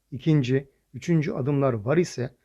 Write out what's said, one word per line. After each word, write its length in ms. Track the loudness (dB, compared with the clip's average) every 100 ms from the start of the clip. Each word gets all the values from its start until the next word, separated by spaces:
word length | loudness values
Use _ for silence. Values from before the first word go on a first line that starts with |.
| _
ikinci, 600 | -4 2 2 4 0 -2 _ _
üçüncü 380 | -10 0 0 0
adımlar 400 | -4 -2 0 0
var 240 | 0 0 0
ise 380 | 0 -4 -10 -10